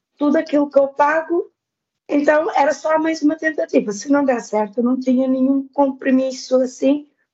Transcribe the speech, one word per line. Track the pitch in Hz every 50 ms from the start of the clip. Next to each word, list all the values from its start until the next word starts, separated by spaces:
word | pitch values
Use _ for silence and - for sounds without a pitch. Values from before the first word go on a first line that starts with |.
| _ _ _
tudo | _ 294 294 277
aquilo | 320 311 - - 294 285 285
que | - 277
eu | 277 269
pago. | 277 - 285 294 311 320 320 - 339 349 392 - _ _ _ _ _ _ _ _ _ _ _ -
Então, | 294 294 285 - 302 302 320 427 -
era | - 277 294 294
só | - - 311 311 311
mais | 311 320 320 320
uma | 294 294 320
tentativa. | 320 320 320 302 - 330 - - 269 196 208
Se | 202 208 - 294
não | 277 285 285
der | 262 254 226
certo, | 208 - 208 214 214 208 - -
eu | 233
não | 247 262 254
tinha | 254 262 254 247 262
nenhum | 262 262 262 262 269 277 277 269 -
compromisso | - - 285 269 262 - - 269 254 262 262 262 - - - - 254
assim, | 254 262 247 - - 277 269 294 294 - - _ _ _ _